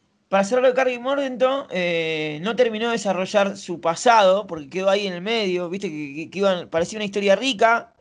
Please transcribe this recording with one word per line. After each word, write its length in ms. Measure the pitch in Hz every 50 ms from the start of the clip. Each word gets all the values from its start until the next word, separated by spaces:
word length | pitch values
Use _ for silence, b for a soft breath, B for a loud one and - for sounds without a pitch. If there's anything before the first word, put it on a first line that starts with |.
| _ _ _ _ _ -
para 140 | 190 196 196
cerrar 200 | 196 247 254 247
lo 60 | 262
de 40 | 247
Carrie 260 | 254 262 254 247 240
Morgenthau, 680 | 240 262 277 277 285 262 254 214 254 254 269 277 277 -
eh, 680 | - 185 180 175 170 165 165 160 160 156 156 156 151 151
no 140 | 165 214 233
terminó 320 | - 247 233 220 214 226
de 60 | 233 233
desarrollar 640 | 226 - 202 185 175 190 185 - 208 202 196 190
su 240 | - - - 175 151
pasado, 680 | - 165 170 - - - 233 220 202 185 185 202 214
porque 200 | 190 170 160 151 135
quedó 200 | 135 185 190 196
ahí 160 | 196 208 208
en 80 | 196 180
el 80 | 175
medio, 480 | 180 208 233 226 214 190 180 180 180 170
viste, 200 | 175 196 208 190
que, 240 | 151 151 151 143 139
que, 140 | 151 165 135
que 80 | - 175
iban, 300 | 196 196 185 175 151 -
parecía 280 | - 165 175 - 208
una 80 | 214 214
historia 300 | 208 202 208 202 196 196
rica, 580 | 196 240 269 247 196 226 226 233 226 226 - _ _